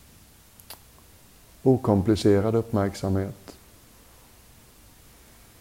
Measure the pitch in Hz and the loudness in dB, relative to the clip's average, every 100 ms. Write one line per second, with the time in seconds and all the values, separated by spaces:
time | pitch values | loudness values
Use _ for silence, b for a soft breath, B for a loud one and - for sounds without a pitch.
0 | - - - - _ - - - - - | -20 -20 -20 -20 _ -20 -20 -20 -20 -20
1 | - - - - - - 131 127 113 101 | -20 -20 -20 -20 -20 -4 0 2 2 2
2 | 98 104 107 101 110 113 113 107 98 - | 2 2 2 2 2 -2 -2 -2 -2 -4
3 | 98 98 98 - - - - - - - | -4 -4 -4 -10 -20 -20 -20 -20 -20 -20
4 | - - - - - - - - - - | -20 -20 -20 -20 -20 -20 -20 -20 -20 -20
5 | - b b b b b | -20 b b b b b